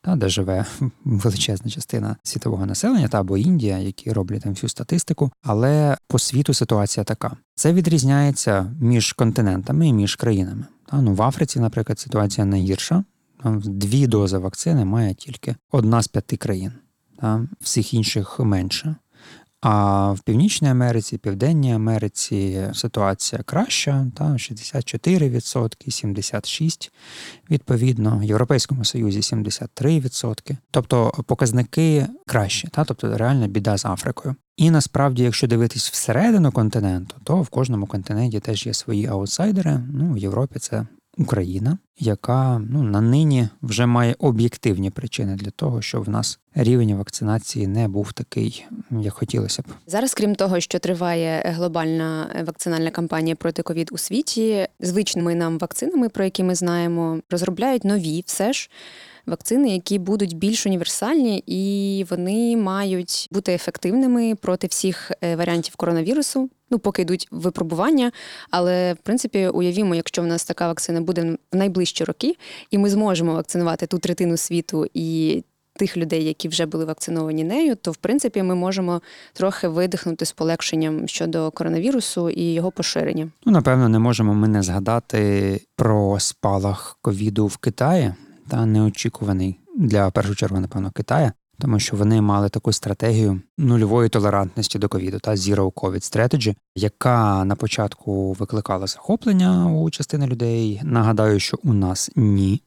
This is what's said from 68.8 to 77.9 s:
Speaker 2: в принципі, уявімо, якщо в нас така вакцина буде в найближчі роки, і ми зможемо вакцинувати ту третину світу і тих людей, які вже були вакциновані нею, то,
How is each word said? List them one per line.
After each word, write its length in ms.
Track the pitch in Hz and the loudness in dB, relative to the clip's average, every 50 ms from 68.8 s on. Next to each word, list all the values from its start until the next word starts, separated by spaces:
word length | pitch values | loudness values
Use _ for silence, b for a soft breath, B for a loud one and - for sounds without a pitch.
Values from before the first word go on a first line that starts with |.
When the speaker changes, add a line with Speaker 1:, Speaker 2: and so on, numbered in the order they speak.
| 180 180 175 | 0 0 -2
Speaker 2:
в 40 | |
принципі, 500 | - _ - 214 254 - - - 196 190 | -4 _ -2 -2 -2 -2 -2 -2 0 0
уявімо, 480 | 185 - - 180 180 175 196 214 190 170 | 0 0 0 0 0 0 0 0 2 0
якщо 260 | 165 160 - - - | 0 -2 -2 -4 -2
в 40 | 170 | -2
нас 180 | 170 165 170 - | 0 -2 -2 -4
така 240 | - 175 - 180 | -6 -4 -2 -2
вакцина 340 | 170 165 - - - 170 165 | -2 -2 -4 -4 -4 -2 -2
буде 360 | 165 170 180 175 165 165 165 - _ _ | -2 -2 -2 -2 -2 -2 -4 -6 _ _
в 40 | - | -2
найближчі 480 | 185 196 202 175 185 180 - - - 165 | 0 0 0 0 0 -2 -2 -2 -4 -4
роки, 320 | 180 175 _ - 285 349 B B B B B B B | -4 -4 _ -2 -4 -4 B B B B B B B
і 60 | - | 0
ми 120 | 202 202 202 | 2 2 4
зможемо 440 | 196 208 214 208 185 165 170 170 160 | 2 2 2 2 2 2 0 0 0
вакцинувати 540 | 160 - - - 175 175 165 165 - - | -2 -4 -4 -2 -2 0 0 -2 -2 -4
ту 120 | - - 175 | -4 -4 -4
третину 380 | - 180 175 - 185 170 165 | -2 -4 -2 0 0 0 0
світу 500 | 165 - - 170 170 165 - - 156 156 - _ | -2 -2 -2 -4 -4 -4 -2 -4 -4 -4 -2 _
і 500 | 170 165 160 165 160 160 156 156 - - _ _ _ _ _ _ | -6 -4 -2 -2 0 0 0 0 -2 -4 _ _ _ _ _ _
тих 200 | - 196 190 - | -4 -4 -2 -2
людей, 280 | 175 175 156 165 160 156 | -4 -4 -2 -2 -2 -2
які 220 | 156 156 _ - | -2 -4 _ -8
вже 180 | 165 160 170 170 | -6 -2 -2 -2
були 200 | 156 156 160 160 | -2 -2 -4 -4
вакциновані 580 | 156 156 - - - 170 165 160 156 156 156 160 | -4 -6 -8 -6 -4 -4 -4 -2 -2 -2 -2 -2
нею, 320 | 165 214 285 330 302 233 | -2 0 0 2 0 0
то, 160 | - - 175 | -2 -4 -8